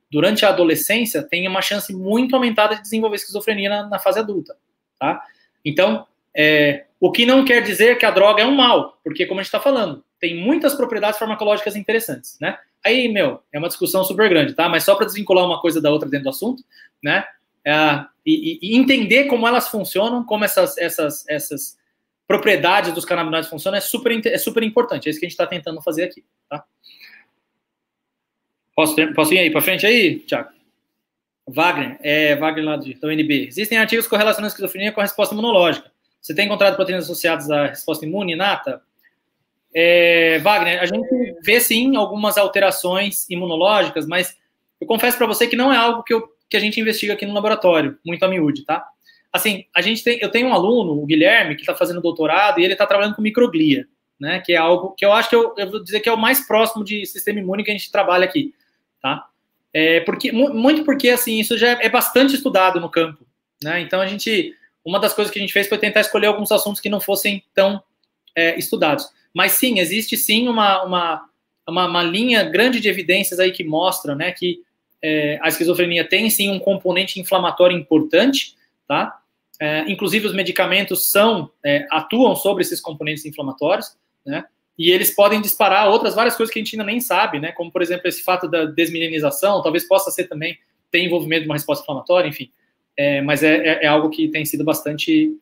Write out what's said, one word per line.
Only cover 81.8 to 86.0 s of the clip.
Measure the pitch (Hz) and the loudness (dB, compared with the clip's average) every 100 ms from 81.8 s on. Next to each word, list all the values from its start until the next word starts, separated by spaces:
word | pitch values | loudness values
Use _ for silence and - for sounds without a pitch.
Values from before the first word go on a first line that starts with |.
| 143 | 0
atuam | 156 - 226 254 185 | -4 -2 2 4 2
sobre | 190 190 | 0 0
esses | 175 180 | -2 -6
componentes | - 147 151 151 | -8 -8 -6 -6
inflamatórios, | 151 147 139 135 147 208 220 - _ _ | -8 -10 -8 -4 0 0 -4 -18 _ _
né? | - - - _ _ - | -10 -10 -10 _ _ 0
E | 165 | 2
eles | 185 202 | 4 2
podem | - 202 214 | 4 4 4
disparar | 208 - 202 190 208 | 0 0 2 4 4
outras | 220 | 4